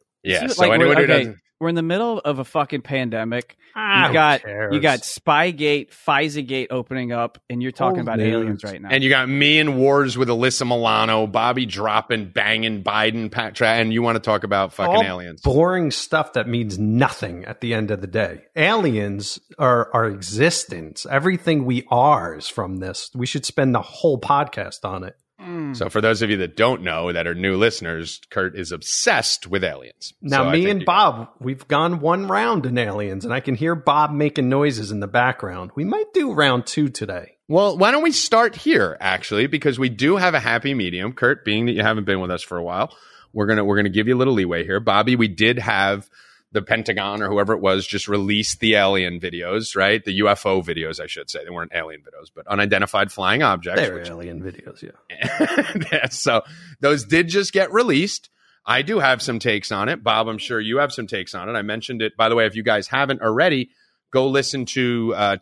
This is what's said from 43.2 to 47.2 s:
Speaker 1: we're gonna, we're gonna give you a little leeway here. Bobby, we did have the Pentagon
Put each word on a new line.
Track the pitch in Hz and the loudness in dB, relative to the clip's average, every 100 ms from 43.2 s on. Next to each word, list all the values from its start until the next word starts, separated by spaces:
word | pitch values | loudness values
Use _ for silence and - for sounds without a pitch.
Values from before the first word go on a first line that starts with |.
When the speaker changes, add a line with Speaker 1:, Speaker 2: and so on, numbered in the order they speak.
| _ | _
Speaker 1:
we're | 107 101 | -2 2
gonna, | 107 | 2
we're | 101 101 | 4 2
gonna | 104 | 2
give | 95 110 | 0 2
you | 123 | 2
a | |
little | 131 | 2
leeway | 113 90 85 | 2 0 -2
here. | 82 98 | -2 -2
Bobby, | 110 101 113 123 | 2 2 2 2
we | 110 | 2
did | 87 110 123 | 2 2 2
have | 104 101 98 101 - - - _ _ | 0 0 0 0 -6 -20 -20 _ _
the | 107 | -6
Pentagon | 95 117 110 101 98 104 | -2 -2 -2 -4 -4 -4